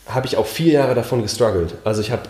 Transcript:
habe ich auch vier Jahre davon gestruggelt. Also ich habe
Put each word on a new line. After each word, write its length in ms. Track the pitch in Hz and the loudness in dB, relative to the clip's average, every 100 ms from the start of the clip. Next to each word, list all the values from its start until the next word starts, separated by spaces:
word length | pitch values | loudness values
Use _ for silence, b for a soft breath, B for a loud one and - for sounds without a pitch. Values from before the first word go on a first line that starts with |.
| - | -6
habe 200 | 123 131 | -6 -2
ich 100 | - | -2
auch 100 | - | -2
vier 260 | - 165 | 0 4
Jahre 220 | 147 131 | 4 4
davon 280 | 120 113 123 | 0 0 -2
gestruggelt. 520 | 104 - 117 95 85 - | -2 0 2 2 -2 -4
Also 160 | 107 107 | -4 -2
ich 100 | 104 | -2
habe 120 | 120 - | -4 -4